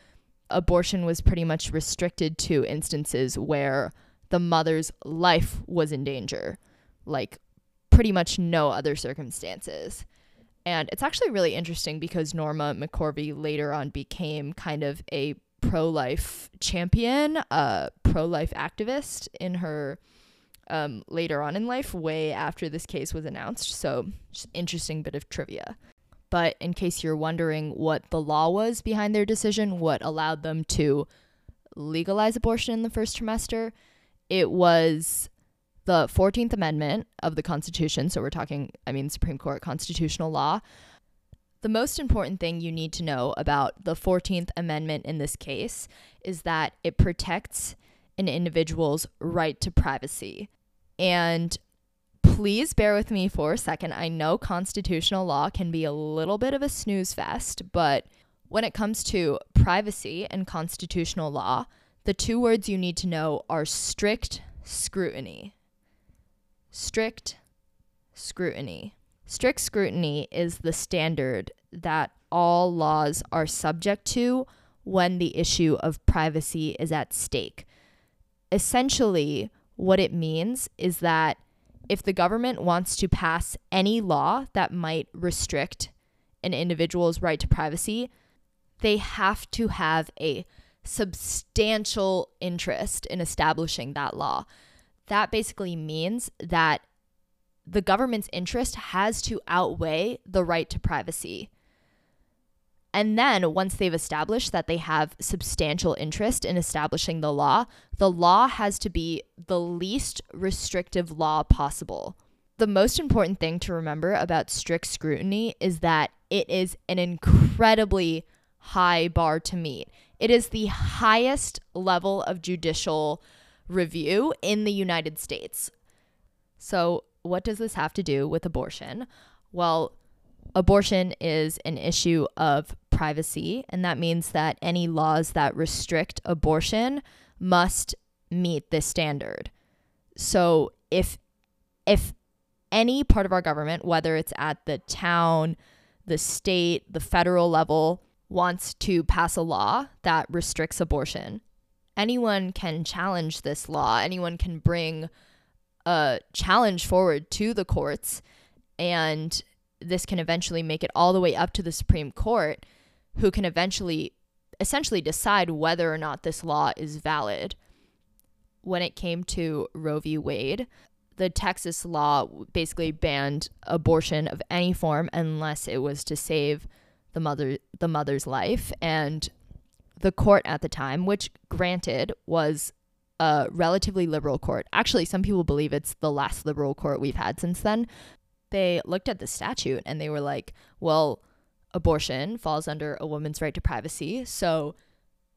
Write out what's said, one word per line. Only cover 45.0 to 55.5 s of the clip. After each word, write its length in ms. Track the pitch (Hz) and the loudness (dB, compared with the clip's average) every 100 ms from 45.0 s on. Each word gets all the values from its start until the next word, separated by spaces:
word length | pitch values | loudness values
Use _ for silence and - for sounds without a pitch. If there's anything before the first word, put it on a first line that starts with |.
in 140 | - 156 | -4 -4
this 160 | 143 | -4
case 540 | - - 131 220 - - - - _ | -6 -8 -6 -6 -8 -14 -20 -20 _
is 180 | - 170 | -10 -8
that 320 | 175 160 156 _ | -4 -2 -2 _
it 120 | 170 - | -4 2
protects 800 | - 170 - 180 - - - - _ _ _ - | 2 2 -4 -6 -6 -10 -10 -12 _ _ _ -4
an 120 | 190 | -2
individual's 760 | 139 175 160 160 160 156 151 - - | 0 0 0 0 0 0 0 -4 -8
right 420 | 165 175 160 - | -4 -2 -2 -2
to 120 | 185 | 0
privacy. 760 | - 165 135 143 - 98 - 202 _ _ _ _ - | 2 2 0 -8 -10 -12 -12 -16 _ _ _ _ 0
And 580 | 180 175 170 165 170 - _ _ _ _ _ _ | 2 4 2 0 -2 -6 _ _ _ _ _ _
please 520 | - - 208 214 311 | 8 8 2 2 0
bear 200 | - 208 | 2 4
with 160 | 208 214 | 4 2
me 160 | 208 185 | 0 -2
for 280 | - 151 | 0 -2
a 40 | 202 | -2
second. 360 | - 160 160 | -2 -4 -6
I 140 | - 165 | -6 -6
know 280 | 165 156 202 | -2 0 0
constitutional 880 | - 180 190 220 185 170 165 190 | 0 -4 -4 -4 -2 -2 0 -2
law 240 | 185 143 | 0 0
can 220 | 151 | 0